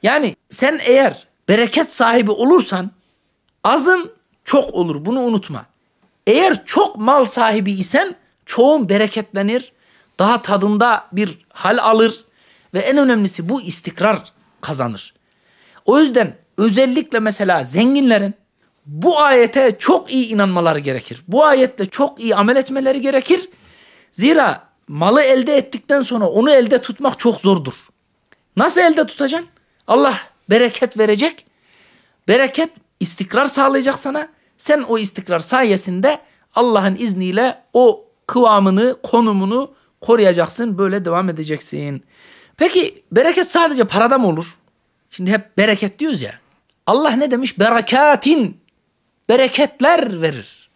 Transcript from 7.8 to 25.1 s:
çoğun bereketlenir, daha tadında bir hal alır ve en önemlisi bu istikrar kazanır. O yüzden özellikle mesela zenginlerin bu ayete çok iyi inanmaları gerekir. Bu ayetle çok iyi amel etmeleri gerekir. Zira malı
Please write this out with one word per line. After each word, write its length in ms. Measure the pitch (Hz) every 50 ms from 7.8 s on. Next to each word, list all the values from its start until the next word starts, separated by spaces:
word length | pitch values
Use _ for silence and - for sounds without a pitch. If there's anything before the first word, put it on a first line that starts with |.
| 185 - - 269 359 392 359 _ _ _ _ _ _
çoğun 440 | - - - 240 277 302 311 247 170
bereketlenir, 840 | 202 208 214 208 - 226 208 _ - 196 202 202 226 247 254 - _ _ _ _ _ _ _ _ _ _
daha 220 | 180 202 240 233
tadında 680 | 240 - 202 202 185 208 208 208 233 240 233 - - _
bir 340 | - 185 214 190 165 - _ _
hal 280 | _ - - 185 226 247
alır 480 | - 214 220 220 226 226 220 - _ _ _ _ _ _ _ _ _ _ -
ve 60 | 190
en 180 | 202 233 269 285
önemlisi 520 | 285 262 247 220 202 190 - - 170 170
bu 120 | 240 277
istikrar 720 | 220 180 170 - - - - - 175 214 214 170 - - _ _ _ _ _ _
kazanır. 520 | - - 156 131 131 120 110 98 - - _ _ _ _ _ _ _ _ _ _ _ _ _ - _
O 140 | - 226 285
yüzden 380 | 320 285 240 247 220 156 120 - _ _ _ -
özellikle 640 | 202 226 196 226 262 254 247 294 294 - - 233
mesela 440 | 220 220 208 - 208 190 180 160 131
zenginlerin 680 | 123 131 170 226 247 277 285 277 254 233 202 196 196 202 _ _ _ _ _ _ _ _ _ _
bu 340 | 147 147 151 165 339 349 294
ayete 580 | 302 285 269 247 240 226 233 269 269 247 220 -
çok 340 | - - 370 339 - - -
iyi 140 | 262 254 226
inanmaları 520 | 220 208 202 196 185 180 170 165 160 151
gerekir. 440 | 143 143 131 131 - - - 127 - -
Bu 180 | 175 247 302
ayetle 400 | 302 285 269 262 254 254 - 202
çok 340 | 190 - - 277 285 285 -
iyi 160 | 233 226 208
amel 200 | 196 202 214 247
etmeleri 460 | 269 262 269 269 277 269 262 262 277
gerekir. 480 | 233 269 277 269 262 - 339 370 370 - _ _ _ _ _ _ - _ _ _ _ _
Zira 560 | _ - 185 269 330 311 277 208 139 - - _ _ _ _ _
malı 340 | 147 147 165 190